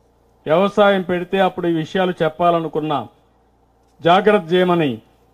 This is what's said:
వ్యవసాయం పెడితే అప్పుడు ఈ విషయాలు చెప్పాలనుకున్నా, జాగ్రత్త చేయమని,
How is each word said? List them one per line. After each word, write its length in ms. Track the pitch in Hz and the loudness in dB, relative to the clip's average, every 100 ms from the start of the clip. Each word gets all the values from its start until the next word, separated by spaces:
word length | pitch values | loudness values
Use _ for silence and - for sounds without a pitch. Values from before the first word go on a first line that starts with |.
| _ _ _ _ - | _ _ _ _ -2
వ్యవసాయం 560 | 160 196 214 202 196 | 0 0 2 2 2
పెడితే 380 | 175 180 175 190 | -2 -6 -4 -2
అప్పుడు 280 | 185 185 175 | -2 -2 -4
ఈ 60 | |
విషయాలు 400 | 165 156 196 185 175 | -4 -4 -2 -2 -2
చెప్పాలనుకున్నా, 840 | 160 - 175 170 160 156 151 143 107 _ _ _ _ _ _ _ _ _ | -4 0 0 0 -2 -6 -4 -6 -8 _ _ _ _ _ _ _ _ _
జాగ్రత్త 520 | 160 185 202 208 165 | 2 4 4 2 2
చేయమని, 480 | 180 185 175 151 110 - _ _ | 0 2 2 0 -4 -12 _ _